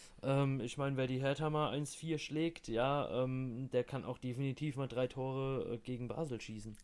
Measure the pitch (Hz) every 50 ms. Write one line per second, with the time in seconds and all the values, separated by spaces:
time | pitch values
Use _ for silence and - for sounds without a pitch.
0 | - - - - - 135 139 139 139 135 135 131 110 123 - - 139 139 139 131
1 | 131 127 131 127 135 135 139 143 156 151 151 151 151 127 107 143 147 143 - -
2 | - 165 160 151 - - - 151 160 165 165 - - - 113 110 123 135 143 143
3 | 135 - - 123 131 127 127 131 131 131 113 120 135 127 - 123 120 - - 131
4 | 92 85 127 - - 127 123 123 139 139 127 - 151 156 139 139 139 131 117 123
5 | 131 127 - 135 127 135 135 135 135 135 135 127 - - 120 117 - - 127 117
6 | 123 117 107 113 165 147 123 110 - - 110 107 107 110 104 -